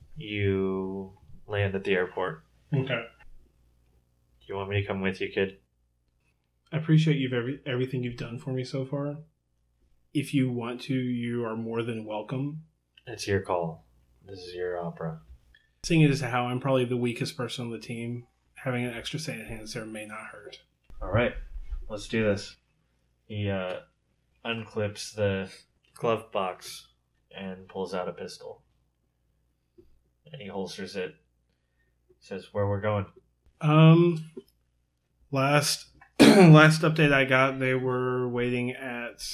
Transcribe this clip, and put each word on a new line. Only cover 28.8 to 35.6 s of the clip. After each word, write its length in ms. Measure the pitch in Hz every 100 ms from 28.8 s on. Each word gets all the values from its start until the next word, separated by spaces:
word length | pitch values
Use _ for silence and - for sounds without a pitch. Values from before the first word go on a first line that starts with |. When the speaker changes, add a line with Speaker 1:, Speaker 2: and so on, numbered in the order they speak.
| _ _ _ _ _ _ _ _ _ _ _ _ _ _ -
Speaker 1:
And 100 | -
he 80 | 98
holsters 460 | 98 92 - 92 98
it. 180 | 92 - _ _ _ _ _ _ _ _ _ _
Says, 280 | - 95 -
"Where 140 | 104 101
we're 140 | 101
going?" 260 | 107 104 92 - _ _ _ _
Speaker 2:
Um, 720 | 151 156 160 165 175 160 160 - - _ _ _ _ _ _ _ _
last, 540 | 135 135 147